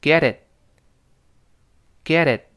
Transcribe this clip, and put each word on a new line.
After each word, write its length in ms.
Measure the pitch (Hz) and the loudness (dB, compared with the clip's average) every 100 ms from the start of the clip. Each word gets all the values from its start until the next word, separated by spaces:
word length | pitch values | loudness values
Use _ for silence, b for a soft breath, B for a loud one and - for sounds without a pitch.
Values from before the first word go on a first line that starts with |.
，get 220 | 143 160 | 0 0
it。 220 | 143 104 _ _ _ _ _ _ _ _ _ _ _ _ _ _ _ _ | 0 -4 _ _ _ _ _ _ _ _ _ _ _ _ _ _ _ _
Get 240 | - 160 160 | -4 -2 0
it。 220 | 113 - | -2 -8